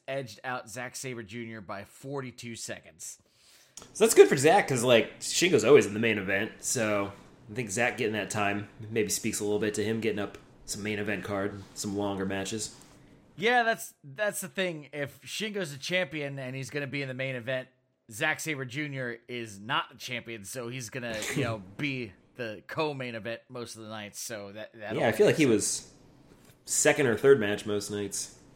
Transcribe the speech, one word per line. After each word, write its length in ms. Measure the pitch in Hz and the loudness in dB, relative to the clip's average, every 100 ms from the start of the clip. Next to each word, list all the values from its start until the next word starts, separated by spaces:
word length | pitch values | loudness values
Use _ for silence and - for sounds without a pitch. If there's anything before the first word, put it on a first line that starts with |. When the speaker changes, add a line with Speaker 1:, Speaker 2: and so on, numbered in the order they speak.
| - | -8
Speaker 1:
edged 320 | 135 123 - 127 | -6 -6 -10 -8
out 240 | 127 110 | -8 -8
Zack 260 | 120 123 - | -10 -10 -8
Sabre 280 | 131 117 | -10 -10
Junior 360 | 101 117 113 110 | -10 -10 -10 -12
by 240 | 95 101 | -12 -12
forty-two 720 | 98 - 135 143 127 113 120 110 | -12 -16 -10 -8 -8 -10 -12 -10
seconds. 640 | - 92 - 80 - - _ _ _ - _ - - | -10 -10 -14 -18 -16 -16 _ _ _ -20 _ -20 -12
Speaker 2:
So 140 | - 220 | 2 8
that's 80 | |
good 160 | - 392 | 10 10
for 80 | 147 | 8
Zack, 320 | 147 196 - | 8 6 6
'cause, 120 | 127 | 2
like, 360 | 127 117 - - | 6 6 6 -2
Shingo's 460 | - - 175 139 110 | -4 2 4 6 10
always 200 | 139 101 | 10 8
in 60 | |
the 60 | 107 | 2
main 180 | 117 104 | 2 2
event, 320 | 95 98 113 - | 0 0 0 -6
so 500 | - 127 107 104 98 - - - - | -4 0 2 0 -2 -8 -20 -20 -10
I 20 | |
think 160 | 107 110 | -8 -4
Zack 280 | 92 123 113 | 0 0 0
getting 160 | 110 | -2
that 160 | 107 92 | -2 -2
time 400 | 110 101 104 104 - 110 | 0 0 0 -6 -12 -4
maybe 200 | 113 98 | -2 0
speaks 320 | - 113 - | 0 -2 -2
a 20 | |
little 160 | 104 104 | 0 0
bit 140 | 107 | 0
to 100 | 104 | 0
him 160 | 104 113 | -2 0
getting 200 | 110 101 | -2 -2
up 180 | 98 - - - - | -6 -10 -20 -18 -12
some 180 | 107 | -6
main 140 | 104 104 | -4 -4
event 280 | 104 98 92 | -4 -4 -4
card, 360 | 101 101 101 95 | -4 -4 -6 -12
some 240 | - 104 98 | -8 -4 -2
longer 280 | 101 98 95 | -2 -2 -4
matches. 480 | 98 98 113 - - - - - - _ - | -4 -4 -6 -8 -12 -20 -20 -20 -20 _ -2
Speaker 1:
Yeah, 280 | 214 247 | 2 4
that's, 300 | 226 220 - - 143 | 2 0 -6 -18 -14
that's 340 | 135 208 202 | -4 -2 -2
the 80 | 180 | -6
thing. 400 | - 180 156 143 | -2 -2 -4 -8
If 280 | 147 139 - | -6 -6 -8
Shingo's 500 | - - 214 202 165 | -12 -6 -4 -4 -6
a 40 | 139 | -6
champion 640 | - 180 180 156 143 139 | -2 -2 0 -4 -6 -6
and 160 | 127 135 | -8 -8
he's 140 | 131 | -6
gonna 180 | 147 139 | -6 -4
be 140 | 143 | -4
in 80 | 135 | -6
the 40 | |
main 220 | 127 135 127 | -4 -6 -6
event, 320 | 113 131 127 _ _ _ - | -4 -4 -6 _ _ _ -16
Zack 300 | 107 156 151 | -2 -2 0
Sabre 240 | 156 139 | -4 -4
Junior 540 | 131 131 147 135 123 117 - | -6 -6 -6 -6 -6 -8 -10
is 320 | 120 113 101 | -10 -10 -10
not 300 | 107 151 - | -4 -4 -4
the 60 | 123 | -10
champion, 480 | - 123 117 113 98 | -10 -8 -8 -12 -10
so 240 | 131 120 | -10 -8
he's 200 | 131 110 | -8 -10
gonna, 280 | 135 120 110 - 151 | -8 -6 -6 -4 -2
you 80 | |
know, 180 | 123 113 92 | -2 -4 -10
Speaker 2:
<laughs> 80 | 101 | -6
Speaker 1:
be 360 | 147 131 110 - _ - | -4 -4 -8 -12 _ -10
the 260 | 113 98 - | -10 -10 -8
co-main 460 | 156 156 139 123 | -4 -4 -4 -8
event 280 | 113 107 117 - | -8 -8 -10 -10
most 260 | 127 113 110 | -12 -12 -12
of 80 | |
the 60 | 107 | -12
nights. 300 | 110 104 - | -12 -12 -10
So 320 | - 110 101 | -10 -10 -10
that, 180 | 104 107 113 | -12 -14 -10
that 160 | 104 131 | -6 0
Speaker 2:
Yeah, 120 | 127 | 2
I 40 | |
feel 160 | 147 202 | 6 6
like 80 | 143 | 6
he 100 | 139 | 6
was 440 | 104 - - - - - - - - - - - | 4 2 -4 -8 -20 -20 -20 -20 -20 -20 -18 -4
second 400 | - 147 147 131 | 2 4 4 2
or 120 | 107 | 6
third 220 | 135 135 | 8 8
match 260 | 101 101 107 | 6 -2 -2
most 260 | 104 - | -4 -2
nights. 440 | 104 101 - - - - | -4 -4 -6 -8 -12 -20